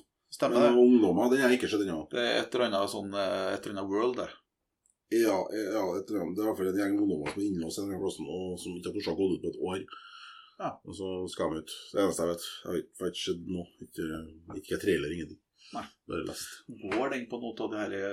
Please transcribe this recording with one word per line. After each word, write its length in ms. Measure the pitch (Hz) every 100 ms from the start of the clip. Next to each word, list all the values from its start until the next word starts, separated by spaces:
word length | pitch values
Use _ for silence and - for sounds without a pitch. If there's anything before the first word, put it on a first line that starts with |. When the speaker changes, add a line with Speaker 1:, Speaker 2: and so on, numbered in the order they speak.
| - _ _
Speaker 1:
stemmer 300 | - 135 120
Speaker 2:
Men 140 | 120
Speaker 1:
det. 40 | 120
Speaker 2:
ungdommer, 480 | 123 123 98 87 123
den 100 | 131
har 80 | 123
jeg 80 | 123
ikke 100 | 110
sett 100 | 107 98
ennå. 220 | 80 -
Speaker 1:
Det 80 | 127
er 200 | 120 117
et 120 | 113
eller 100 | 123 104
annet 240 | 98 101
sånn, 240 | 110 98
eh, 380 | 101 95 95 95
et 80 | 98 107
eller 120 | 101
annet 80 | 98
world, 280 | 98 123 120
det. 120 | 85 - _ _ _ _ _ _ -
Speaker 2:
Ja, 300 | 113 113 95 -
ja, 480 | 107 98 107 95 95
et 80 | 98
eller 100 | 104
annet. 160 | 85 92
Det 60 |
er 20 |
i 20 | 110
hvert 60 | 95
fall 100 | 95
en 80 | 95
gjeng 220 | 101 101
ungdommer 320 | 101 78 73
som 80 | 101
er 60 | 101
innlåst 300 | 90 80 92
i 40 |
denne 160 | 98 92
plassen, 280 | 95 82 73
og 300 | 90 92 87
som 120 | 92 90
ikke 160 | 90
har 0 |
tort 160 | 104 95
å 80 | 85
gå 80 | 95
ut 80 | 82
på 60 | 85
et 80 | -
år. 160 | 90 92 - - - - - - - -
Speaker 1:
Ja. 100 | 170 -
Speaker 2:
Og 80 | -
så 300 | 95 95 92 90
skal 180 | - 85
de 60 | 78
ut. 80 | - - -
Det 60 | 101
eneste 180 | 95 82
jeg 80 | 85
vet. 160 | 85 - -
Jeg 80 | -
vet, 100 | 87
jeg 160 | - -
har 80 | 90
ikke 160 | 87
sett 160 | - 87 85
noe. 180 | 90 87 -
Ikke, 240 | - - 82 80 80 - 92 101
ikke 200 | - -
trailer, 280 | 101 85 -
ingenting. 240 | 87 87 95 _ _ -
Speaker 1:
Nei. 120 | - 107 _ -
Speaker 2:
Bare 160 | 85 78
lest. 220 | - - - -
Speaker 1:
Går 400 | 117 95 - 110
den 160 | 127 120
på 140 | 123
noen 200 | 120 110
av 100 | 110
de 60 | 107
her 120 | 98 98 98